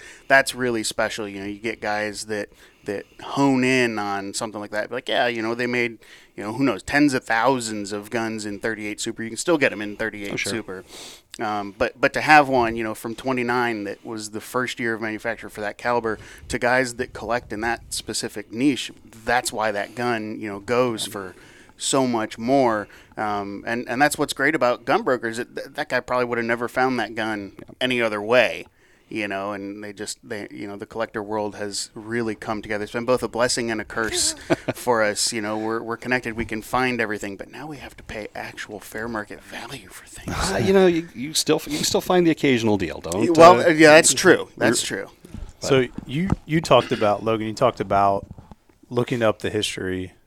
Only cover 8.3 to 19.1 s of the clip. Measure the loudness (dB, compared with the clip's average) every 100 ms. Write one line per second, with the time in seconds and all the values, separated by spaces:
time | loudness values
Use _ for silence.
8.3 | -6 -8 -6 -6 -4 -8 -6 -8 -8 -8
9.3 | -6 0 2 2 0 -6 -4 -6 -6 -8
10.3 | -6 -4 -6 -8 -14 -14 -18 -18 -20 _
11.3 | -8 -4 -4 -6 -2 -2 0 0 0 6
12.3 | 6 6 2 2 -2 -6 -6 -10 -8 -4
13.3 | -2 0 0 0 -2 -6 -10 -12 -10 -10
14.3 | -10 -6 -4 -4 -4 -4 -4 -4 -6 -6
15.3 | -8 -10 -10 -8 -4 -2 0 0 -4 -10
16.3 | -20 -8 -2 2 2 2 -4 -8 -8 -4
17.3 | -4 -4 -6 -4 -4 -6 -10 -6 -6 -6
18.3 | -10 -10 0 0 0 -4 -14 -20